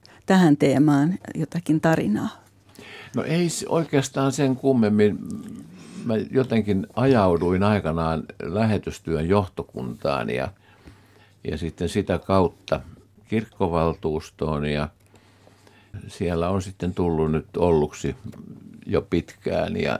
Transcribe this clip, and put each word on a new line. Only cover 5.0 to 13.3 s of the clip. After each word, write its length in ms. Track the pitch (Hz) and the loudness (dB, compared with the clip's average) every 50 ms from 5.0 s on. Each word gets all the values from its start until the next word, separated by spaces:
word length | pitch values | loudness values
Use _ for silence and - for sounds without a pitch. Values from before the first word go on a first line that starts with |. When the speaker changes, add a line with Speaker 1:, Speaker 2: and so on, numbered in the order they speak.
| 104 104 90 - - - - - - - - - - - - - - - - - - | 4 4 2 -2 -8 -10 -12 -12 -12 -14 -16 -16 -18 -18 -20 -20 -20 -18 -16 -10 -6
Speaker 2:
Mä 100 | 120 110 107 92 - | -2 -2 -2 -4 0
jotenkin 560 | - 131 127 127 113 113 101 101 101 95 - - - | 0 0 0 2 0 0 2 2 0 -2 -2 -4 -2
ajauduin 680 | - 123 135 131 113 98 92 85 82 90 87 92 90 | 0 2 4 4 4 4 4 4 2 2 0 2 2
aikanaan 600 | 101 104 107 98 80 80 80 82 82 80 80 78 - - - - | 2 2 2 2 0 -2 -2 -2 0 -2 -2 -4 -6 -10 -14 -12
lähetystyön 840 | - - 85 104 113 110 104 90 - 82 82 - - 82 80 76 80 85 | -10 -6 -2 0 0 2 0 0 -2 -6 -10 -10 -6 -4 -4 -2 0 2
johtokuntaan 1000 | 98 104 98 90 - - - - - - 64 62 58 - - 76 69 65 58 55 | 2 2 2 0 -6 -10 -12 -10 -10 -10 -10 -10 -10 -4 -2 -2 -2 -2 -2 -4
ja – 180 | 58 64 67 90 - _ _ _ _ _ _ - - _ _ _ _ _ _ _ _ _ - - | -4 -4 -6 -6 -8 _ _ _ _ _ _ -20 -20 _ _ _ _ _ _ _ _ _ -8 -8
ja 80 | 82 76 | -6 -6
sitten 300 | 85 80 - - 87 82 | -6 -8 -6 -6 -6 -2
sitä 300 | - 107 95 - 90 85 | -2 -2 0 0 -2 -2
kautta 640 | - - 98 95 92 82 - _ _ - 76 71 - - - - _ _ _ - - | 0 2 4 4 4 2 0 _ _ -4 -4 -4 -4 -12 -20 -20 _ _ _ -20 -10
kirkkovaltuustoon 1400 | _ | _